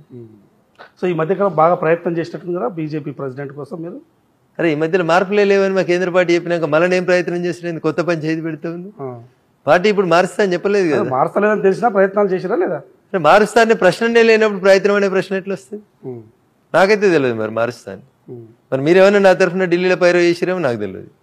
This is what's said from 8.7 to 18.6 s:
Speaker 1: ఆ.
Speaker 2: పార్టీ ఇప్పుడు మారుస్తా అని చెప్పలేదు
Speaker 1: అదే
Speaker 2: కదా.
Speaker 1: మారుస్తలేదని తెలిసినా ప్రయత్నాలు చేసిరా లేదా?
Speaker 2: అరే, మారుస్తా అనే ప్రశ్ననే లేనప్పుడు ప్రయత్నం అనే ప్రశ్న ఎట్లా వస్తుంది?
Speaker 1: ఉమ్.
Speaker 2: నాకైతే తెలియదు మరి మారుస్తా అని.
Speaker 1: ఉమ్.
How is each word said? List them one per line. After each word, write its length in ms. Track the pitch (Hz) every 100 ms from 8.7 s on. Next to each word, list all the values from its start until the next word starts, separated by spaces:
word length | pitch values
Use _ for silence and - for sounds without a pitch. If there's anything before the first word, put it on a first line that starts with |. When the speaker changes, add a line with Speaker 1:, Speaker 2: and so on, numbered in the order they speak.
| 170 190 214
Speaker 1:
ఆ. 200 | 135 120 117 _ _ _ -
Speaker 2:
పార్టీ 220 | 175 180
ఇప్పుడు 160 | 202 180
మారుస్తా 380 | 170 185 -
అని 100 | 196
చెప్పలేదు 320 | 175 202 202 175
Speaker 1:
అదే 80 |
Speaker 2:
కదా. 100 | 127
Speaker 1:
మారుస్తలేదని 580 | 123 127 165 208 208 208
తెలిసినా 280 | 196 165 226
ప్రయత్నాలు 380 | 196 196 202 196
చేసిరా 280 | 185 175 262
లేదా? 200 | 233 147
Speaker 2:
అరే, 420 | - _ _ 190
మారుస్తా 440 | 151 202 208 233
అనే 120 | 226
ప్రశ్ననే 500 | 226 185 - 233 233
లేనప్పుడు 360 | 226 220 220 196
ప్రయత్నం 360 | 196 196 202 202
అనే 140 | 196
ప్రశ్న 260 | 190 - 190
ఎట్లా 180 | 180
వస్తుంది? 300 | 175 - 208 _ _ 131
Speaker 1:
ఉమ్. 160 | 120 110 _ _ _ _
Speaker 2:
నాకైతే 360 | 160 196 214 202
తెలియదు 240 | 160 127
మరి 180 | 113 110
మారుస్తా 400 | 113 120 - 98
అని. 100 | 98 - _ -
Speaker 1:
ఉమ్. 180 | 120 113 _